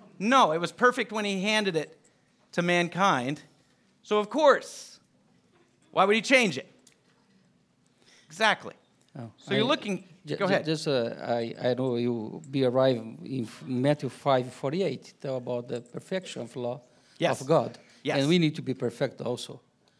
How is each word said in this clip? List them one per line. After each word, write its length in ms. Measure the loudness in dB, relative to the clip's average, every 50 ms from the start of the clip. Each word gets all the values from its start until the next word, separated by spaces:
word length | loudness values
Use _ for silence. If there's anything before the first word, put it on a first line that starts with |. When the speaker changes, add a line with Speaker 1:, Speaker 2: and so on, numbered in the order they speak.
| -20 -20 -10 -4
Speaker 1:
No, 320 | 0 4 6 6 6 4
it 80 | 4 0
was 140 | -2 -4 -2
perfect 400 | 2 2 2 2 2 -4 -4 -4
when 100 | -4 -4
he 180 | -2 -2 -2
handed 360 | 0 0 0 2 0 0 0
it 200 | -2 -4 -6 -12 _ _ _ _ _ _ _ _ _ _ _
to 100 | -4 -2
mankind. 800 | 2 2 4 2 2 0 0 2 2 4 4 2 0 -2 -6 -6 -10 -20 _ _ _ _ _ _ _ _ _ _ _
So, 160 | -2 0 0
of 100 | 0 0
course, 720 | 0 4 6 6 6 6 2 -8 -16 -16 -18 -18 -20 -20 _ _ _ _ _ _ _ _ _ _ _ _ _ _ _ _ _ _
why 120 | 2 2 4
would 120 | 4 4
he 60 | 2
change 360 | 4 4 6 6 6 4 0
it? 100 | -4 -10 -12 _ _ _ -20 _ _ _ _ _ _ _ _ _ _ _ _ _ _ _ _ _ _ _ _ _ _ _ _ -20 -20 _
Exactly. 480 | -14 -4 2 2 2 2 2 -2 -14 -16 -16 _ _ _ _ _ _ -16
Speaker 2:
Oh, 120 | -14 -14 -14 -16
Speaker 1:
So 180 | _ -6 -2 0
you're 120 | 2 2
Speaker 2:
I 20 |
Speaker 1:
looking, 400 | 2 0 0 -2 -6 -6 -6 -8 -14 -20 _ -10
Speaker 2:
ju-, 120 | -8 -4
Speaker 1:
go 100 | -2 0
Speaker 2:
ju-, 60 | 2 2
Speaker 1:
ahead. 120 | 0 2
Speaker 2:
just, 220 | 0 -2 -2 0
uh, 280 | 0 0 0 0 -2 -4 -6
I, 320 | -4 -2 -2 -2 -2 -4 -6 -2
I 120 | 0 0 0
know 240 | 0 0 -2 0
you 440 | 0 0 0 -2 -2 -4 -8 -10 -12 -12 -6
be 140 | -2 0 2
arrived 600 | 2 4 4 4 4 4 2 -2 -10 -14 -14 -12
in 180 | -8 -6 -6 -6
F-, 200 | -8 -10 -14 -8
Matthew 420 | -6 -2 0 2 2 2 0 -2
five 460 | -8 -8 -4 0 2 2 2 2 -2 -8
forty-eight, 600 | -8 -6 -6 -4 -2 -4 -4 -4 -6 -12 -18 -20 _
tell 160 | -8 -8 -6
about 320 | -6 -6 -6 -6 -6 -6
the 140 | -8 -10 -10
perfection 600 | -10 -12 -16 -14 -10 -6 -8 -8 -8 -8 -12 -12 -12
of 120 | -10 -10
law 240 | -8 -6 -6 -6 -8 -12 _ _ _ _ _ -8
Speaker 1:
Yes. 240 | -2 0 0 0 0
Speaker 2:
of 60 | 0
God. 300 | 2 2 2 2 0 -8 -14 -20 -20 -20 -12 -6
Speaker 1:
Yes. 160 | -2 0 2
Speaker 2:
And 100 | 4 4
we 100 | 4 4
need 160 | 4 2 0
to 60 | -2
be 120 | -6 -6 -6
perfect 460 | -4 -4 -4 -2 -2 -4 -4 -4 -6
also. 400 | -6 -4 -4 -6 -8 -12 -14 -18 _ _ _ _ _ _ _